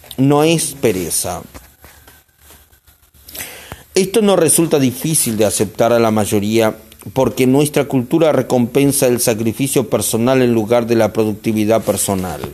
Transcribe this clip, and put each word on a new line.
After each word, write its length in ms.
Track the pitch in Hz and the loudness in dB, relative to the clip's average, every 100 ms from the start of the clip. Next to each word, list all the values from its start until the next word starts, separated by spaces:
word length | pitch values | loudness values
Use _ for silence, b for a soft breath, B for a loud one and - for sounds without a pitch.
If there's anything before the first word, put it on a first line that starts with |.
| - - | -12 -2
No 280 | 135 143 | 2 4
es 300 | 156 165 - | 2 0 -2
pereza. 680 | - 120 92 85 - 95 87 - - - _ - - - - _ _ - - _ _ _ _ _ _ - B B B B B B | -4 -2 -2 -4 -6 -6 -8 -12 -20 -20 _ -20 -20 -20 -20 _ _ -20 -20 _ _ _ _ _ _ -20 B B B B B B
Esto 280 | - 190 233 | -2 0 2
no 160 | 202 190 | 4 4
resulta 420 | 156 - 160 156 | 4 2 2 2
difícil 560 | 139 - 160 160 - 107 | 0 -2 -4 -2 -2 0
de 80 | 104 | 0
aceptar 460 | - 101 - 117 | 0 -4 0 2
a 80 | 117 | 4
la 120 | 113 | 2
mayoría 680 | 110 101 107 101 110 110 - - - - | 2 0 -2 0 2 0 -2 -12 -20 -8
porque 320 | 123 123 - 127 | -2 0 2 2
nuestra 400 | 135 147 151 135 | 2 2 0 -2
cultura 460 | 135 120 160 160 | -2 0 2 2
recompensa 760 | 139 123 127 117 143 139 135 131 | 2 0 0 0 2 2 2 0
el 120 | 120 | 0
sacrificio 720 | 123 110 113 104 135 143 113 | 0 -2 -2 -4 -2 -2 0
personal 520 | 117 - 113 120 131 | -2 -2 0 2 2
en 120 | 123 | 2
lugar 340 | 113 104 120 113 | 2 2 0 2
de 80 | 113 | 2
la 160 | 107 | 0
productividad 720 | 113 107 101 113 110 104 113 | 0 -2 -2 -4 -2 0 0
personal. 580 | 101 98 - 95 92 73 - | 0 -4 -2 -4 -4 -8 -12